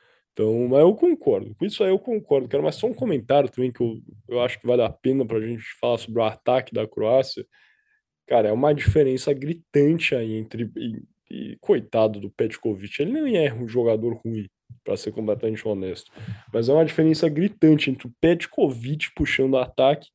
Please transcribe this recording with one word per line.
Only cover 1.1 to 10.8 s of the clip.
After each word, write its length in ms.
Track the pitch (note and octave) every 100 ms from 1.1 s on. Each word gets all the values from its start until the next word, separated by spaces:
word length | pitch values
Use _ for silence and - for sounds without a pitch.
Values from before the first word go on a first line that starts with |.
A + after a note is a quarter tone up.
| D#4+ - G2 G2+
com 100 | G#2+
isso 200 | G3+ -
aí 60 | G3
eu 80 | G3
concordo, 480 | - A3 - C#3 B2
cara, 160 | C#3+
mas 100 | D#3
só 140 | - A#3
um 40 |
comentário 560 | - B3 C#3+ A2 C#3 C3
também 220 | - B2+
que 100 | A#2+
eu, 200 | A#2 A2+ - G#2 -
eu 120 | A#2+
acho 180 | B2 -
que 80 | A#2+
vale 160 | B2
a 80 | A#2
pena 340 | - C3 C3+
pra 160 | A#2 A2+
gente 220 | A2+ A#2 - -
falar 180 | A#2+ A#2
sobre 220 | - A2+
o 40 |
ataque 500 | A2 G#2+ - B2+ B2
da 140 | A2 A2
Croácia. 580 | - G#2+ C3 C3 - - _ _ _ _ _ _ _ -
Cara, 220 | B2 G#2+
é 40 |
uma 220 | A2+ D3
diferença 580 | D3 - D#3 C3+ C3 -
gritante 840 | C#3 C#3 E3+ _ C#3+ C#3+ E3 - B2+
aí 180 | A2+
entre, 340 | A2 A2 A2+ A2+
e, 260 | A2